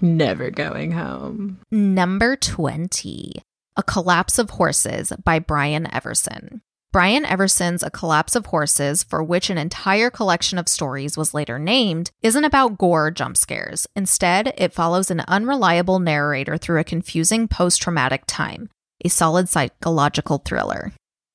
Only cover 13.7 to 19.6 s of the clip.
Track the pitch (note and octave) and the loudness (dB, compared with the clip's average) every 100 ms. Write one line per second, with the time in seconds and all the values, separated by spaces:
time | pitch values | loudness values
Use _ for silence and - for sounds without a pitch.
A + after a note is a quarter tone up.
13.7 | - - - F#3+ - F3+ F#3 A3 - F3+ | -8 -6 -4 0 2 2 2 0 -2 -2
14.7 | - E3+ F3+ F#3+ E3+ - G3 A#3 C#4 F#3+ | 0 0 2 0 -2 0 0 0 2 4
15.7 | E3+ F3+ F#3 E3+ D3 D3 C#3 C#3 E3 - | 4 4 2 2 2 0 -2 -2 -4 0
16.7 | D#3+ D#3+ E3+ - D#3+ E3 A3 A#3 - F3+ | 0 0 -4 -4 0 2 2 0 2 2
17.7 | - - E3 C3 C3+ - - D3 - A3 | 2 0 0 0 -2 -4 -4 -4 -6 -16
18.7 | _ _ _ - - E3 F3 F#3 E3 | _ _ _ 0 4 4 4 2 0